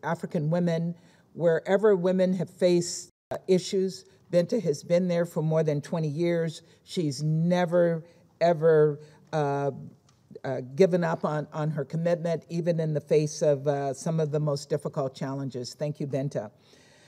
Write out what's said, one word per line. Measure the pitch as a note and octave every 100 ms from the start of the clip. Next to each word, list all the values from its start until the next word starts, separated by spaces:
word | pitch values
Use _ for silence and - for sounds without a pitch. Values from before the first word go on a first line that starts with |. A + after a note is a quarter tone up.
African | C#3+ E3 F#3 F3+ D3+
women. | F3 F3 E3 E3+ E3+ _ _ _
Wherever | - E3+ D#3+ - G3 G#3+ G3
women | F3+ F#3 F#3
have | F#3 D#3+
faced, | - F3+ F3 E3+ - - _ -
uh, | - -
issues, | F#3 F3 G3 F#3 F3+ - _ _
Binta | F3 E3+ B3
has | E3+ D3
been | - F3 F3+
there | E3+
for | E3+ E3+
more | D#3 D#3+
than | D#3 D3
twenty | - F3 D#3
years. | C#3+ E3+ E3+ E3 D#3 - _
She's | - - D3+ C3+
never, | D3+ D#3 E3+ F3+ F3 F3 E3+ E3 - _ _ -
ever, | E3+ E3 D#3+ D#3 D3+ C#3+ - - _
uh, | D#3 C#3+ C#3 C#3+ A2+ - - _ _ _ -
uh, | C3 C3 B2+ C#3
given | F#3 F3
up | E3+ E3
on, | D#3+ D3+ D3
on | D#3 D3+
her | D3+
commitment, | C3+ D#3+ E3+ F3 E3+ D#3+ -
even | E3+ E3+ E3
in | D#3
the | D3
face | - D#3 D3+ -
of, | D#3 C#3+ C#3
uh, | C#3+ C#3
some | C3 E3+ D#3+
of | D#3
the | D3+
most | D3+ C#3 -
difficult | D3 - - G3+
challenges. | - C3+ C#3 C3+ B2 B2
Thank | - D3+ D3
you, | D3
Binta. | C#3 C#3+ C3+ - - _ _ _ _